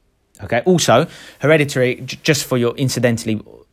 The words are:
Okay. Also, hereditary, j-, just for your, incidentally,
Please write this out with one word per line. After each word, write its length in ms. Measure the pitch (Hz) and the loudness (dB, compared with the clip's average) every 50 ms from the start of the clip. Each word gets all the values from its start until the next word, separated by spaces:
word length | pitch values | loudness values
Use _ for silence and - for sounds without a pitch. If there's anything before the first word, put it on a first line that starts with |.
| _ _ _ _ _ _ _ - | _ _ _ _ _ _ _ -18
Okay. 180 | 101 - 117 120 - | -6 -4 -4 0 2
Also, 440 | 185 180 156 - - 113 127 165 - - - - - - _ | 2 2 2 4 4 4 4 2 -2 -8 -18 -20 -20 -10 _
hereditary, 560 | - 143 160 151 143 139 - 131 123 127 123 | 2 2 2 2 2 -2 0 -2 0 -2 -2
j-, 220 | - 131 127 - - | -6 -10 -14 -14 -4
just 220 | - 160 147 - - | -2 0 0 0 -2
for 120 | - 131 | -4 -2
your, 200 | 123 117 117 - | -2 0 -2 -2
incidentally, 680 | 120 131 127 - 120 117 120 117 113 - 113 107 - - - - - - _ | -2 -4 -4 0 0 0 0 0 -2 -4 -6 -6 -6 -8 -16 -20 -20 -20 _